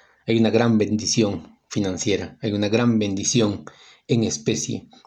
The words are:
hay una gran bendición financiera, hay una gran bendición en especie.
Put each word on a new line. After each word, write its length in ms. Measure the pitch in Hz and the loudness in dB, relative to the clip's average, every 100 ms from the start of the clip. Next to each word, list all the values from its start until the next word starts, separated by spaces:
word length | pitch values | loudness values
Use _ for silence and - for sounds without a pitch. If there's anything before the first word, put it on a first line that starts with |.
| _ _ - | _ _ -2
hay 120 | 113 | 2
una 120 | 113 | 4
gran 260 | 113 117 110 | 2 2 2
bendición 840 | 104 104 - - 104 95 - _ _ | 0 -2 -2 0 0 -2 -10 _ _
financiera, 680 | 107 98 90 104 92 87 - | -4 -4 -4 -2 -2 -4 -8
hay 100 | 110 | -4
una 160 | 101 104 | -2 0
gran 300 | 110 120 110 | 2 2 2
bendición 680 | 104 98 98 120 107 95 - - - - - | 0 -2 0 2 2 -2 -10 -20 -20 -16 -2
en 160 | 120 | 0
especie. 640 | 110 - - 110 - 110 - - | 0 -2 -2 -2 -4 -8 -12 -20